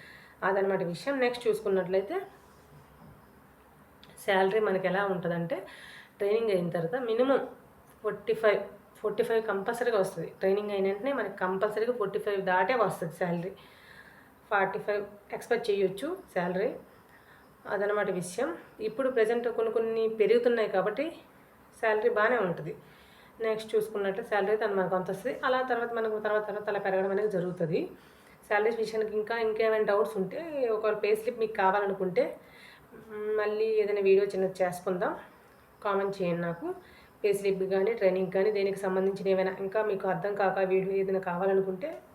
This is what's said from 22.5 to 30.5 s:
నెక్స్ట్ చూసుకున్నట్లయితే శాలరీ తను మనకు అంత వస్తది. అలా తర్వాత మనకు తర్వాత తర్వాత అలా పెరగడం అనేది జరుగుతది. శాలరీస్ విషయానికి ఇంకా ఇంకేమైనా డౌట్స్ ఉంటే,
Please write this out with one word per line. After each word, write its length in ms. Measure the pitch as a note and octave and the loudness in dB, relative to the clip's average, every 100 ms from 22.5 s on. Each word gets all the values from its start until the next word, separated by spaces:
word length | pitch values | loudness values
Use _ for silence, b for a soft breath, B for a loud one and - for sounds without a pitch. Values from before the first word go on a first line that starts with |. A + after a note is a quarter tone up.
| E3 D3+ - B B B B B - | -2 -8 -12 B B B B B -6
నెక్స్ట్ 340 | A3 A3 A3 A3 | -4 -4 -2 0
చూసుకున్నట్లయితే 540 | G#3 G#3 G3 F#3+ A#3 | 0 -2 -2 -4 -2
శాలరీ 280 | G#3 G3 G#3+ | 0 2 2
తను 180 | A3 G3 | 0 0
మనకు 200 | F3+ F#3 | 0 0
అంత 160 | F3 | -2
వస్తది. 280 | F#3+ B3+ - | -4 -6 -2
అలా 180 | C4+ B3+ | 0 0
తర్వాత 320 | B3+ A#3 A#3 | 0 -2 -2
మనకు 260 | A#3 A3 G#3+ | -2 -2 -2
తర్వాత 280 | G#3+ G#3 G#3 | 0 0 -2
తర్వాత 220 | G3+ G#3 | -6 -4
అలా 100 | G3+ | -4
పెరగడం 320 | G3 F#3+ G3 | 0 0 0
అనేది 180 | G3 G#3+ | 0 0
జరుగుతది. 600 | F#3 F3+ E3+ D#3+ G3+ F4+ B B B B B - | 0 -2 -2 -2 -2 -4 B B B B B -2
శాలరీస్ 280 | G#3 A3 A3+ | 2 2 0
విషయానికి 400 | G#3+ G#3+ G#3+ G#3+ | -2 -2 -2 -2
ఇంకా 200 | G#3+ A#3 | -2 -2
ఇంకేమైనా 460 | A3 G#3+ A3+ A3 | 0 2 2 2
డౌట్స్ 340 | G#3 G3+ G#3 G3 | 4 2 2 -2
ఉంటే, 520 | F#3 - E4 | -4 -6 -6